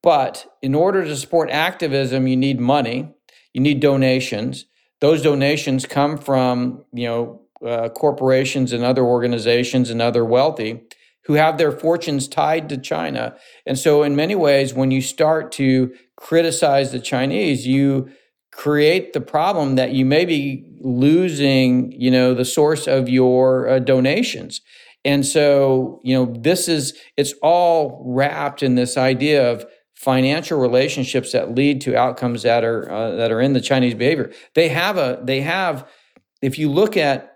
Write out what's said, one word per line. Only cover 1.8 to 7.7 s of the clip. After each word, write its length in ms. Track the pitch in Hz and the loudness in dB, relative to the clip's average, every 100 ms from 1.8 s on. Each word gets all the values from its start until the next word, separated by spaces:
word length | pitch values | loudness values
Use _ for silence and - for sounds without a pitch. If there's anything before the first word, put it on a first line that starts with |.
| 160 135 131 131 131 | -2 -2 -2 -2 0
you 80 | 127 | 0
need 240 | 139 131 | 0 0
money, 520 | 143 147 123 123 156 _ _ _ _ | 0 0 0 -6 -10 _ _ _ _
you 80 | 127 | -2
need 200 | 143 143 | 0 2
donations. 840 | 143 139 131 131 127 107 120 135 - _ _ _ | 2 2 2 0 -2 -6 -6 -8 -16 _ _ _
Those 220 | 143 151 | 2 2
donations 640 | 147 139 139 147 147 131 | 2 2 0 0 -2 -4
come 320 | - 143 147 151 | -2 -2 -2 -2
from, 680 | 139 135 127 123 123 - _ | -2 0 0 0 -4 -6 _
you 140 | 120 120 | -8 -4
know, 360 | 117 117 - _ _ | -4 -6 -10 _ _
uh, 220 | 117 | -6